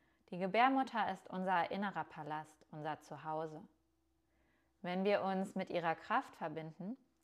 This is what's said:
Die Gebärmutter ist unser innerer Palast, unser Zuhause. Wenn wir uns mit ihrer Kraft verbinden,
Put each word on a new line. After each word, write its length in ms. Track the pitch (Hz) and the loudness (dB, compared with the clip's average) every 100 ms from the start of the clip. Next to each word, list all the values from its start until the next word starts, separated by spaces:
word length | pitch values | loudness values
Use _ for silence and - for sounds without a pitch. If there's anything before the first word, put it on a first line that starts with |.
| _ _ - | _ _ -10
Die 100 | 180 | -4
Gebärmutter 720 | 190 208 254 269 262 233 190 | 2 6 6 6 2 0 0
ist 180 | 190 - | -2 -6
unser 400 | 185 185 185 165 | -4 2 4 2
innerer 360 | 190 202 170 156 | 0 -2 -2 -6
Palast, 600 | - 147 151 156 - _ | -6 -6 -6 -8 -14 _
unser 280 | 156 151 147 | -8 -6 -6
Zuhause. 600 | - 147 156 156 160 156 - _ _ _ _ _ _ _ _ _ _ _ | -8 -12 -6 -4 -4 -8 -16 _ _ _ _ _ _ _ _ _ _ _
Wenn 220 | 175 180 | -4 2
wir 180 | 190 202 | 4 4
uns 320 | 190 190 190 | 4 0 0
mit 160 | 190 190 | -4 -2
ihrer 240 | 175 170 | 0 0
Kraft 420 | 160 - 226 277 - | 0 0 0 0 -6
verbinden, 600 | 170 156 160 156 180 262 _ _ | -6 -6 -8 -8 -8 -8 _ _